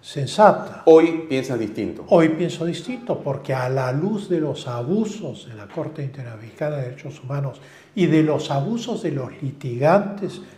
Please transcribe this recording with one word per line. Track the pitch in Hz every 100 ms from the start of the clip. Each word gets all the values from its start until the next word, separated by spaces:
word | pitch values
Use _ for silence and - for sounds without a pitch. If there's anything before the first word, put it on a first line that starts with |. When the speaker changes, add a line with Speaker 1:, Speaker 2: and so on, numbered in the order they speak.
Speaker 1:
sensata. | - - 131 - 208 - - - -
Speaker 2:
Hoy | 160 165 165 -
piensas | 131 127 123
distinto. | 107 - 98 82 -
Speaker 1:
Hoy | 175 160
pienso | 160 170 - 165
distinto | 165 - 247 - 143
porque | 143 135 -
a | 131 127
la | 131 127
luz | 135 185 220 -
de | 175
los | 151 127 -
abusos | 120 120 202 214 - 165 - 139
de |
la | 110 101
Corte | - 147 156
Interamericana | 139 131 120 110 113 - 151 147
de |
Derechos | 123 - 151 -
Humanos | 127 143 139 - - - _
y | - 165
de | 156
los | 156 143 -
abusos | 139 151 226 247 220
de | 170
los | 139 127 -
litigantes | 135 - 135 120 143 190 202 - 190 - -